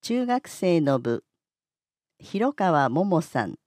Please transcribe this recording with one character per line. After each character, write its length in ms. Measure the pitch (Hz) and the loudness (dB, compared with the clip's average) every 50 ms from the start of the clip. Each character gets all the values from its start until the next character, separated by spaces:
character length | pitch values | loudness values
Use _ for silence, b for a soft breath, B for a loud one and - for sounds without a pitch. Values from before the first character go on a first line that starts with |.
中 220 | - - 233 247 254 | -6 -4 -4 -4 -2
学 240 | 240 247 254 _ - | 0 -2 -4 _ -8
生 320 | - - - 185 175 170 | -10 -4 0 2 2 2
の 180 | 151 139 139 131 | 2 2 0 0
部、 260 | 120 117 117 - _ _ _ _ _ _ _ _ _ _ _ _ _ _ _ _ _ _ _ _ | 0 -2 -4 -4 _ _ _ _ _ _ _ _ _ _ _ _ _ _ _ _ _ _ _ _
広 360 | - - - 196 220 269 285 | -20 -8 -4 -2 -2 -2 -2
川 320 | - 202 185 160 147 139 123 | 0 0 2 4 4 2 2
桃 320 | 117 156 190 202 180 160 | 2 0 0 2 0 0
さ 260 | - - - 135 110 | 0 -2 -4 -4 -4
ん。 120 | 90 - - _ | -4 -8 -14 _